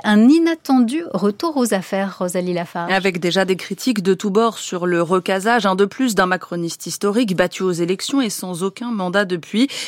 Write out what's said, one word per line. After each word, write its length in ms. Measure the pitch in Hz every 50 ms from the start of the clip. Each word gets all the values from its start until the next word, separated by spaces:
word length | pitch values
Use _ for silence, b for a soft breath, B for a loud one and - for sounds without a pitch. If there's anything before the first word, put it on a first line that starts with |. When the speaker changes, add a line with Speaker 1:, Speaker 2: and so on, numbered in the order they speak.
| -
Speaker 1:
un 240 | 214 208 208 226 254
inattendu 760 | 302 330 330 330 330 320 - - 262 254 240 220 269 320 339 -
retour 440 | - 175 196 202 208 - - 339 302
aux 180 | 277 240 220 214
affaires, 440 | 190 175 - 202 190 196 190 185 -
Rosalie 360 | 185 180 175 185 180 180 175
Lafarge. 380 | 170 175 - - 180 170 175
Speaker 2:
Avec 280 | 190 190 180 196 175 175
déjà 260 | 165 175 170 196 190
des 100 | 180 190
critiques 460 | 170 - - 190 - - 254 240 214
de 100 | 170 196
tous 160 | 190 175 - 208
bords 300 | 190 226 226 226 - -
sur 280 | - - 185 180 175
le 140 | 180 175 170
recasage, 640 | 170 156 190 185 175 - 190 190 185 226 240 240 190
un 100 | 196 190
de 120 | 190 202
plus 280 | 190 - - 262 247 202
d'un 120 | 185 190
macroniste 600 | 185 185 175 - - 175 175 170 165 - - -
historique 480 | 170 160 - - 202 196 240 262 196 185
battu 280 | 156 180 175 - -
aux 100 | 190 185
élections 480 | 175 160 175 170 190 190 - - 277 277
et 80 | 254 208
sans 340 | - - - 185 180 160
aucun 280 | 185 196 190 - 240 240
mandat 340 | 233 202 185 180 180 202 208
depuis. 440 | 180 185 170 - - - 208 262 277 B B B